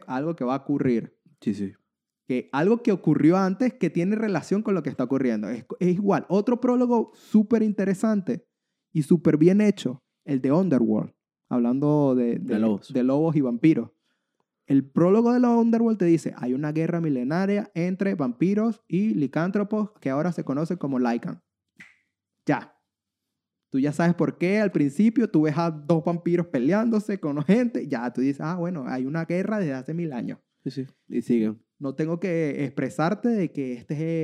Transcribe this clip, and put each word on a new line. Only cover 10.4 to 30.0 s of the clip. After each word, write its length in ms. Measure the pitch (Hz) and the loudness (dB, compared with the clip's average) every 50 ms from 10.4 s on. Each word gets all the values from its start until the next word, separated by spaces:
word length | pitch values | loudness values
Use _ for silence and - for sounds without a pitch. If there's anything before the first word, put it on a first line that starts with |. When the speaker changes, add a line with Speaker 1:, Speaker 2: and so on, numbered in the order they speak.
| 131 | 0
Speaker 1:
de 80 | 135 139 | 2 2
Underworld. 600 | 170 196 180 139 123 120 110 107 107 113 107 - _ _ _ _ _ _ _ | 2 4 4 2 2 4 2 2 0 -2 -6 -12 _ _ _ _ _ _ _
Hablando 680 | - 123 120 120 127 139 143 147 151 151 143 139 127 | -2 0 0 2 0 0 2 2 2 4 4 2 2
de, 220 | 127 120 120 117 - | 2 0 0 -2 -4
de, 140 | - - - | -4 -4 -2
Speaker 2:
De 40 | 107 | 0
lobos. 340 | 110 113 107 92 - - 139 | 0 0 0 -2 -4 -6 -4
Speaker 1:
de 120 | 131 123 | -2 0
lobos 320 | 127 135 143 160 165 147 | 0 2 2 0 2 2
y 40 | 156 | 0
vampiros. 500 | 139 123 120 117 151 160 156 120 117 107 _ _ _ _ _ _ _ _ _ _ _ _ _ _ _ | 0 0 -2 2 4 4 4 4 -2 -8 _ _ _ _ _ _ _ _ _ _ _ _ _ _ _
El 180 | _ 143 139 135 | _ 0 0 0
prólogo 480 | 135 _ - 165 180 190 226 233 233 247 | 0 _ 2 4 6 6 4 4 4 2
de 60 | 247 | 4
la 120 | 247 240 | 4 4
Underworld 460 | 233 233 226 233 226 226 233 226 220 202 | 4 4 2 2 2 2 2 0 0 2
te 80 | 180 | 2
dice, 280 | 170 165 160 - - - - | 2 2 2 2 -4 -8 -8
"Hay 140 | - 123 127 | -6 -4 -4
una 200 | 131 156 151 151 | -2 -2 -2 -2
guerra 280 | 160 160 165 170 170 | -2 -2 0 -2 -2
milenaria 720 | 165 156 143 127 123 131 156 175 196 196 202 208 214 - _ | -2 -2 -2 -2 -2 -2 -2 -2 0 0 -2 -2 -4 -6 _
entre 400 | 165 170 180 190 185 202 196 196 | -4 -4 -4 -2 -2 -2 -4 -2
vampiros 680 | 185 135 123 120 - 165 185 202 208 214 233 220 - _ _ | -2 -4 -4 -2 0 0 0 2 0 0 -2 -2 -6 _ _
y 260 | - 180 208 220 214 | -2 0 0 0 0
licántropos 800 | 185 147 127 - 165 165 185 190 208 208 202 220 214 214 202 - _ | 0 -2 -2 0 -2 -2 0 0 -2 -2 -2 -2 -4 -4 -4 -8 _
que 100 | - 139 | -6 -4
ahora 220 | 131 139 160 180 165 | -2 -2 -2 -2 -4
se 100 | - 156 | -4 -6
conoce 340 | - 135 143 165 165 185 | -4 -4 -4 -2 -4 -4
como 220 | 175 - 139 135 127 | -6 -4 -4 -2 0
Lycan". 420 | 123 120 117 120 - 175 165 - _ _ _ _ _ _ _ _ - - _ _ _ _ _ _ _ _ _ _ _ | 0 0 0 -2 -4 -8 -12 -12 _ _ _ _ _ _ _ _ -20 -20 _ _ _ _ _ _ _ _ _ _ _
Ya. 320 | - 143 117 - - _ _ _ _ _ _ _ _ _ _ _ _ _ _ _ _ _ _ _ _ | -2 -2 -2 -2 -12 _ _ _ _ _ _ _ _ _ _ _ _ _ _ _ _ _ _ _ _
Tú 80 | - 135 | -2 -2
ya 140 | 131 147 147 | -2 0 0
sabes 220 | - 170 170 175 | 2 2 2 2
por 220 | 175 160 143 - - | 2 0 -2 -2 -2
qué. 200 | 170 180 196 214 | -2 0 0 2
Al 140 | 214 196 - | 0 0 0
principio 580 | 170 147 139 131 - 208 226 226 - 233 208 | 0 0 0 2 2 2 2 4 2 0 2
tú 120 | - 160 151 | 2 2 2
ves 140 | 156 147 | 2 0
a 140 | 170 170 170 | 0 -2 -2
dos 320 | 160 151 143 147 170 160 156 | -2 -6 -2 0 0 0 2
vampiros 440 | 175 170 170 - 165 170 170 175 170 | -2 -4 -2 -2 0 0 0 0 0
peleándose 720 | - 135 120 143 185 214 226 233 226 214 202 - 202 196 | -2 0 0 2 2 2 0 0 0 0 -2 -2 -8 -6
con 200 | - 156 143 147 147 | -4 -4 -4 -4 2
gente. 420 | - 190 240 254 233 240 - - | 2 2 4 2 0 -2 -4 -6
Ya 260 | 147 135 117 120 123 117 | -4 -6 -4 -4 -6 -4
tú 100 | - 127 | -2 -2
dices, 180 | 139 139 139 | -2 -2 -2
"Ah, 160 | 156 156 180 | -6 -6 -4
bueno, 300 | 185 170 175 185 160 127 123 | -4 -4 -6 -6 -6 -8 -6
hay 180 | 127 131 127 | -6 -6 -6
una 180 | 135 151 165 165 | -4 -4 -6 -4
guerra 360 | - 170 180 190 202 220 214 | -4 -4 -4 -2 -2 -2 -2
desde 140 | 190 151 131 | -2 -2 -4
hace 200 | 131 127 - 160 | -6 -8 -8 -6
mil 180 | 170 | -6